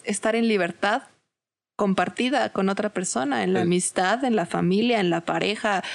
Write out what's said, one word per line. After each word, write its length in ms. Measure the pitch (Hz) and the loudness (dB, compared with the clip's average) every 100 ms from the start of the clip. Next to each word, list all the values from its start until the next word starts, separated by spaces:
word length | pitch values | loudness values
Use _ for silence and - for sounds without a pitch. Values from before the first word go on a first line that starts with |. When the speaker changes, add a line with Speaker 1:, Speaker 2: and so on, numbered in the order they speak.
Speaker 1:
estar 300 | - 208 220 226 | -6 -4 0 0
en 100 | 233 | 2
libertad 540 | 208 170 170 202 233 - _ _ _ _ _ _ - | 2 0 -2 -2 -2 -4 _ _ _ _ _ _ -2
compartida 760 | 208 190 190 - 247 262 220 | 0 2 0 0 0 0 0
con 160 | - 190 | 0 0
otra 200 | 202 208 | 0 -4
persona, 520 | 185 185 - 269 247 | -4 -4 -4 -2 -2
en 80 | 185 | 0
la 80 | 185 | 0
Speaker 2:
Es 40 | 175 | 2
Speaker 1:
amistad, 580 | 180 185 - 185 254 | 0 0 0 0 0
en 100 | 254 | 0
la 120 | 214 170 | 0 0
familia, 520 | 175 175 190 233 233 | 0 2 2 2 2
en 100 | 185 | 2
la 100 | 170 | 0
pareja, 600 | 165 165 185 214 220 190 - | -2 -2 -2 -2 -2 -2 -4